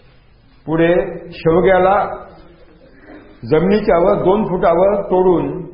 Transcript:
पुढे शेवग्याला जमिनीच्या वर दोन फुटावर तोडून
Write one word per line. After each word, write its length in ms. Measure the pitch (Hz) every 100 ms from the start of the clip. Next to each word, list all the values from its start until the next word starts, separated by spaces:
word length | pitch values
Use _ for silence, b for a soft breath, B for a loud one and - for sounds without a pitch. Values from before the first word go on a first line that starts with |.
| - _ _ _ _ _ -
पुढे 300 | 160 165 175 - 170 -
शेवग्याला 760 | - 160 170 185 180 185 202 - - - - - - - - - - - - - - 113
जमिनीच्या 460 | 151 180 214 214 170
वर 260 | 180 202
दोन 200 | 180 208
फुटावर 580 | 202 175 196 170 196 202
तोडून 640 | - 185 185 165 143 160 -